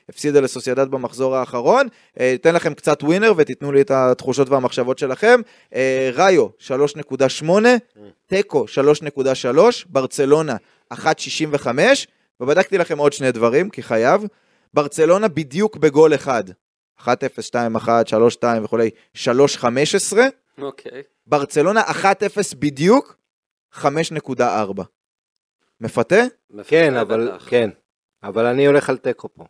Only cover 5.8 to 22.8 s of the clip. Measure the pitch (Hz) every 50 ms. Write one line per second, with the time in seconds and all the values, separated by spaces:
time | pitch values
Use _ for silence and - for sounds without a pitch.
5.8 | 131 131 131 131 131 131 120 147 185 196 190 147 113 95 - _ - - 131 131
6.8 | 147 143 - 156 139 - 131 131 135 127 - - 151 160 180 208 220 240 254 226
7.8 | - _ _ 107 104 101 _ _ _ - 190 196 202 - - 139 110 - - 143
8.8 | 139 147 147 - 156 147 - 139 131 135 131 - - 123 123 156 202 240 240 -
9.8 | - _ - 135 131 127 - - 143 135 147 156 160 147 117 101 _ _ _ _
10.8 | _ _ 120 110 - 160 156 - - 143 - - 156 156 143 139 - 131 120 139
11.8 | 180 247 277 277 - _ _ _ _ _ _ - 123 131 151 180 190 - 196 180
12.8 | 170 - 160 147 147 147 - - 139 127 120 110 117 117 120 151 185 - - 139
13.8 | 117 - 120 110 113 131 180 202 214 208 _ _ _ _ _ _ _ _ - 151
14.8 | 147 143 - 160 156 160 180 202 220 208 139 156 156 127 131 196 214 214 - 156
15.8 | 151 156 135 147 160 156 147 135 - 139 127 113 101 92 87 _ _ _ _ _
16.8 | _ _ _ _ - 123 127 - 139 131 - 120 110 - - 120 120 117 113 107
17.8 | 107 117 117 117 113 - 113 107 117 120 - - 123 120 117 113 104 - 120 117
18.8 | 113 110 - _ _ _ _ - - 131 120 131 143 139 - - 127 120 120 131
19.8 | 151 156 - 190 - - 196 214 254 269 262 _ _ _ _ - 139 139 - -
20.8 | - - 120 135 143 _ _ _ _ - 147 143 143 - - 151 147 185 214 226
21.8 | - - 143 - - 196 196 - 208 196 - 208 190 - - 127 135 147 139 131